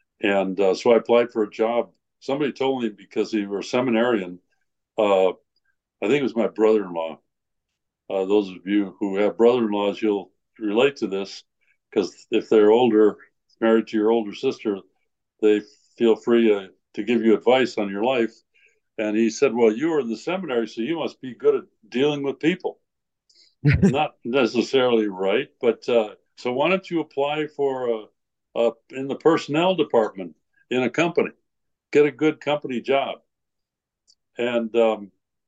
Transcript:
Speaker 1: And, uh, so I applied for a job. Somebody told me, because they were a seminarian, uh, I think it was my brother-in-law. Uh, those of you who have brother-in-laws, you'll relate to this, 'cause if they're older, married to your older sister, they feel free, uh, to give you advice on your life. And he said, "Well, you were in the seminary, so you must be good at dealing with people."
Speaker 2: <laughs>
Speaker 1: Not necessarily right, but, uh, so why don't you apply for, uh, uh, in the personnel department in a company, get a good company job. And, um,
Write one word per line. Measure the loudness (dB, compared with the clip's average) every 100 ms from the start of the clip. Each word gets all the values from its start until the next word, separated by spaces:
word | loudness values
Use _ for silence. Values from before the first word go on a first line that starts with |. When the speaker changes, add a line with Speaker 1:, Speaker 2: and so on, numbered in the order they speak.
| _ _
Speaker 1:
And, | -2 0 -2 0
uh, | 0
so | 2 2
I | 2
applied | 4 2 2
for | -2
a | -4
job. | -2 -2 -2 -4 _ _ _
Somebody | -8 -4 -4
told | -2 -4 -2
me, | -6
because | -8 -8 -6 -4
they | -4 -4
were | -6
a |
seminarian, | -4 -2 0 0 0 -2 -4 -12 _ _ _ _ _ -2
uh, | 2 2 2
I | -2 _ _ _ _ _ _ -2
think | 0
it |
was | 0 -2
my | -2
brother-in-law. | 2 2 2 0 -6 -8 -10 _ _ _ _ _ _ _ _ -8
Uh, | -4 0
those | 0 0
of | -6 -2
you | -2 -2 -4
who | -4 0
have | 0 2
brother-in-laws, | 2 4 0 -2 -2 -2
you'll | -2 -2 -6 _ _ -10
relate | -4 2 2 0
to | -6
this, | -6 -8 -14 -20 _ _ _ _
'cause | -2 -2 -6 _
if | -4 2
they're | 4 6
older, | 6 4 4 4 2 -10 _ _ _
married | 2 2 0
to | 0
your | 2
older | 0 -2
sister, | -6 -6 -4 -4 -6 -8 _ _ _ _ _
they | 2 2 -2 _ _ 0
feel | 2
free, | 2 2 4 4
uh, | 2 -2 _ _
to | -8
give | -2 0
you | 4
advice | 2 4 2 2 -2
on | -6
your | -2
life. | -2 0 -2 -6 _ _ _ _ _ -8
And | -4 0
he | 0
said, | 0 -2
"Well, | 2 2
you | 2 0
were | -2
in | -4
the | -6
seminary, | -6 -6 -4 -4 -4
so | -6
you | -6 -4
must | -6 -10
be | -16
good | -2 0
at | 0 -4 _ _
dealing | -2 -2 -2
with | -6 -4
people." | -2 -2 -6 -10 _ _ _ _ _ _ _ _
Speaker 2:
<laughs> |
Speaker 1:
Not | 0 2 2 2 -4 -6
necessarily | -4 0 0 0 0 2 2 2 0
right, | -2 -2 -2 -4 _
but, | -2 -2 0
uh, | 0 0 -6 _ -10
so | -6
why | -2 0
don't | -2 -4
you | -6
apply | -6 -4 -4 -4 -8
for, | -4 -4 -2 -4
uh, | -6 -8 _ _ _ _
uh, | -2 -2 -2 _
in | -10 -8
the | -2
personnel | 2 2 0 -2 0
department | 0 0 0 0 -4 -14 -16 _ _ -6
in | -4
a | -2
company, | -2 -2 -2 -4 -6 _ _ _ _ _
get | 2 2
a |
good | 2 -2 -2
company | -4 -4 -4 -6
job. | -2 -2 -2 -8 _ _ _ _ _ _ _ _ _ _ _ -6
And, | -4 -2 -2
um, | 2 2 0 -8 _ _ _